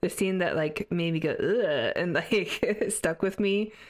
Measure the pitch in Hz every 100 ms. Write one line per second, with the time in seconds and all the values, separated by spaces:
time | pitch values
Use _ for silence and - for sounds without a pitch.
0 | 185 - 190 190 175 160 151 151 - 175
1 | 165 160 151 - 147 233 185 143 113 -
2 | 175 151 - 214 175 - 190 208 170 -
3 | 165 165 190 196 202 202 214 -